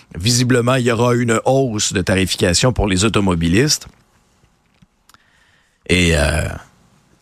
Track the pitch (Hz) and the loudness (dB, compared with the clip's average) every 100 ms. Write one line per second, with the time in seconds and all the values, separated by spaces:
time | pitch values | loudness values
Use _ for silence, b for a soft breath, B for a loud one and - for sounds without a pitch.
0 | B - 101 120 127 123 117 131 120 113 | B -6 -2 0 2 2 2 0 0 0
1 | 123 120 120 113 - 135 135 107 - 101 | 2 2 0 0 2 0 0 -2 -4 -4
2 | 87 95 92 - 98 85 131 117 101 92 | -2 0 0 0 0 2 0 0 0 0
3 | 107 101 98 87 85 92 147 - - - | 0 0 0 0 2 2 2 -2 -8 -20
4 | _ _ _ _ _ _ _ _ _ _ | _ _ _ _ _ _ _ _ _ _
5 | _ b b b b b b b - 90 | _ b b b b b b b -4 0
6 | 87 78 73 78 - - B B B _ | 2 2 0 -2 -4 -8 B B B _
7 | _ _ | _ _